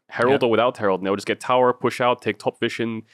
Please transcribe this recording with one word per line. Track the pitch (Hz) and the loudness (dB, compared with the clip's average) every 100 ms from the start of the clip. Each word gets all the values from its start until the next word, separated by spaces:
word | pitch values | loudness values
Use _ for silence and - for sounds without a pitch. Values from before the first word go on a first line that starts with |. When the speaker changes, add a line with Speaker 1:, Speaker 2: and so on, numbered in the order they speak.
| _ | _
Speaker 1:
Herald | - 123 139 | -2 2 2
Speaker 2:
Yeah. | 123 | 2
Speaker 1:
or | |
without | 110 120 123 | 2 2 0
Herald, | 104 92 | -2 0
and | 95 | 0
they | |
would | 101 | -2
just | 104 | -2
get | 101 | -6
tower, | - 127 123 | 0 2 2
push | 123 120 - | 2 -2 0
out, | 123 120 | 0 0
take | 110 101 | -2 -4
top | 131 - | -4 -2
vision, | 117 - 117 113 - | -4 -2 -6 -6 -12